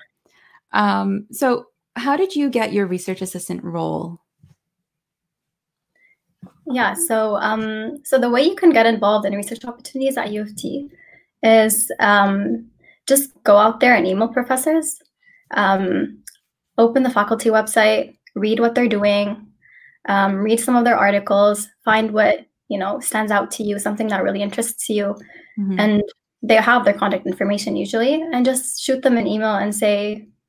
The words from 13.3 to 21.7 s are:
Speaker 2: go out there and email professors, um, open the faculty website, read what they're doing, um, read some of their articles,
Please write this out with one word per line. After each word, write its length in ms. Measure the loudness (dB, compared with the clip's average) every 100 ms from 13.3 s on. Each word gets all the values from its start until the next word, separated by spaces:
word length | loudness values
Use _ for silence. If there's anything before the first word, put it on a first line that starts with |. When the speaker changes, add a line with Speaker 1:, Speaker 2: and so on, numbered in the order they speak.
| _
Speaker 2:
go 140 | 4 6
out 240 | 6 4
there 120 | 4 4
and 120 | 2
email 220 | 0 -2
professors, 680 | -2 -2 -2 0 0 -2 -8 _ _ _ _ -8
um, 680 | 0 2 2 0 -2 -4 -8 -20 -20 _ _ _ 2
open 260 | 2 2
the 60 | 0
faculty 400 | 0 0 0 2
website, 680 | 2 2 2 2 2 -2 _ _
read 260 | -4 -2 2
what 140 | 0 2
they're 120 | 0
doing, 580 | 2 2 2 -2 -6 -14 _ _ _ -20 _ -2
um, 300 | 0 2 0
read 220 | 0 0
some 160 | 2 2
of 80 | 4
their 120 | 4
articles, 680 | 2 2 2 4 4 2 -6